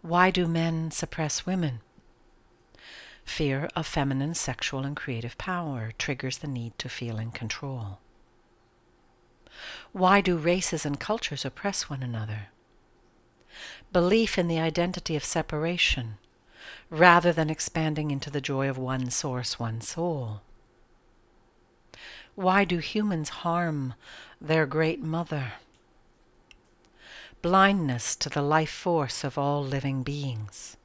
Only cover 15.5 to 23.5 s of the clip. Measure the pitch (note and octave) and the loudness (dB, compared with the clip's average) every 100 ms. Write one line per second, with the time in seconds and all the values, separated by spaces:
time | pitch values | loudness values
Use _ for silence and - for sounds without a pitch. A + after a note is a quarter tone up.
15.5 | D3+ D#3+ F3 - - A2+ G#2 _ _ _ | -2 -2 0 2 0 -2 -8 _ _ _
16.5 | - - - - D#3 F3 F3 E3+ E3 D#3 | -20 -20 -20 -10 6 8 8 6 2 2
17.5 | D#3 - - D#3 D#3 D3+ C#3 C#3+ C#3+ C3+ | 0 -2 0 0 0 -2 -2 -2 -4 -2
18.5 | C3+ C#3 C3 B2+ C3 B2+ - D3 B2+ A#2+ | -2 0 -2 -2 -2 -2 -2 -2 -2 -4
19.5 | - A#2 A2+ - - F3 D3+ A#2 G#2 - | -4 -4 -4 -6 -2 -2 -2 -4 -8 -12
20.5 | - _ _ _ _ _ _ _ _ _ | -20 _ _ _ _ _ _ _ _ _
21.5 | _ _ _ _ - - - - - F#3 | _ _ _ _ -20 -18 -20 -18 0 4
22.5 | F#3+ F#3+ F3 D#3 G#3+ G#3+ F3 D3+ - F3 | 4 4 0 -2 -2 0 0 -2 -4 -2